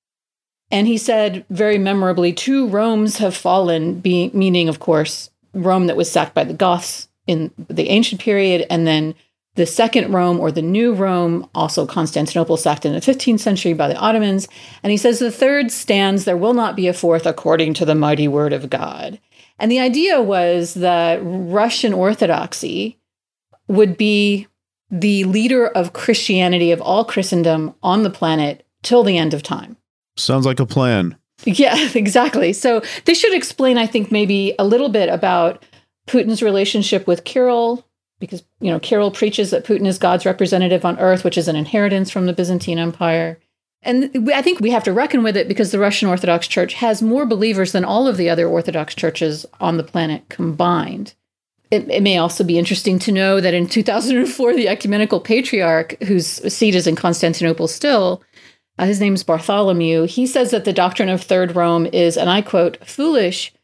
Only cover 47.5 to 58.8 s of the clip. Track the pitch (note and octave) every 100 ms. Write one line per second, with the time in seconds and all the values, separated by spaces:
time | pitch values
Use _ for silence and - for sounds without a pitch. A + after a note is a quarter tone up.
47.5 | F#3+ F#3 F#3 F3+ G#3 C4 F#3 E3+ E3+ E3+
48.5 | E3+ E3 E3 D#3 - E3 E3 D#3+ D3+ -
49.5 | - F3+ E3 D#3+ F3 D#3+ D3 - - E3+
50.5 | D3+ F3 E3+ D#3 F#3+ G3+ - _ _ _
51.5 | _ - G#3 - - G3+ F3+ E3+ - F3+
52.5 | E3+ E3+ F#3 G#3 F#3 G3+ F#3+ F#3+ G3 F3+
53.5 | F3 F3 A3+ A3+ D4+ A#3 B3+ B3+ - A#3+
54.5 | B3+ G3+ G#3 G3 G#3 G#3+ F#3 - A3+ B3+
55.5 | G#3+ E3+ D#3+ E3 - G3 F#3+ D#3+ - F#3+
56.5 | - G#3+ F#3 E3+ D#3+ F3 E3 E3 E3 E3
57.5 | E3 E3 - D4 A#3+ F3+ F#3 _ _ -
58.5 | _ _ -